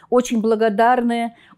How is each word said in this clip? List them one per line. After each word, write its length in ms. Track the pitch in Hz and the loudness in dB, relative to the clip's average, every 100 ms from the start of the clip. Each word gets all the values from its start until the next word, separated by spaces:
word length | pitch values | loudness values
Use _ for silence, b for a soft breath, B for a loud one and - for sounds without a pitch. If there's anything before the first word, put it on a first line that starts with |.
| B | B
очень 300 | 247 247 233 | -2 0 -2
благодарны. 960 | 220 220 226 208 233 247 240 233 233 B B | 0 0 0 2 2 2 0 -4 -6 B B